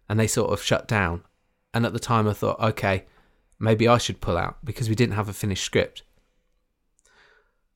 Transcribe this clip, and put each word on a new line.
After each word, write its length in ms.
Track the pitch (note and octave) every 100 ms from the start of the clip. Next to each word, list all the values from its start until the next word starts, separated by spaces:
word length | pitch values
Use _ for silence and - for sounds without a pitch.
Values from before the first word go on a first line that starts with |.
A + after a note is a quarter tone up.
| -
and 100 | G#2+
they 80 | A2
sort 280 | - -
of 100 | -
shut 240 | - A2+ -
down. 380 | A2 F2+ F2 - _ _ _ _
And 120 | A#2 A#2
at 60 |
the 80 | A2+
time, 300 | - A#2 G#2+
I 40 |
thought, 280 | G2+ G#2+ -
'Okay, 460 | A2+ - G2+ F#2+ - _ _ _ _ -
maybe 300 | G#2+ A2 A#2
I 80 | A#2+
should 240 | - -
pull 160 | - F2
out,' 260 | F#2 -
because 240 | - - A2
we 80 | A2
didn't 200 | A#2 G#2
have 120 | G#2
a 60 |
finished 320 | F#2+ G#2+ F#2 -
script. 380 | G#2 - - - _ _ _ _ _ _ _ _ _ _ _ _ _ _ _ _